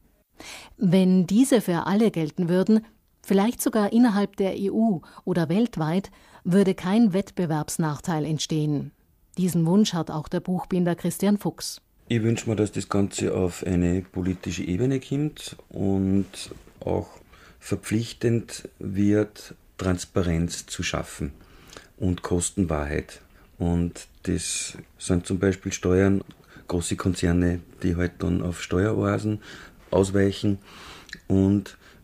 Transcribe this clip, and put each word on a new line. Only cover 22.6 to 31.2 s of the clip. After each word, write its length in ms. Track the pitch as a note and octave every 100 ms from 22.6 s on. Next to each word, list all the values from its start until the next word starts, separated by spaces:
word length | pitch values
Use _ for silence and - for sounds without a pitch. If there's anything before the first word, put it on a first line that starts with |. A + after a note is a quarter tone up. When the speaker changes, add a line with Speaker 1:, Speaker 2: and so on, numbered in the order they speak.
| F2 D2+ D2 D2 - - - - - -
Speaker 2:
Und 500 | F2 E2+ F2 - - -
das 560 | - F2 - - - - - _
sind 280 | - F2+ -
zum 120 | F#2+
Beispiel 340 | G2 F#2 G2
Steuern, 500 | - F2+ F#2 G2 G2 - - - - -
große 280 | F2+ E2 G2
Konzerne, 640 | G2 F2+ F2 F2 F2 F2 - -
die 140 | F#2 E2+
halt 160 | F2+ -
dann 200 | F2+ F2+
auf 220 | F2 E2+
Steueroasen 800 | - F2+ G#2 G#2+ G#2 G#2 G#2+ G#2 - - - - -
ausweichen. 680 | F2+ F#2+ G2 G2 G2 G#2 G2 - - - - - -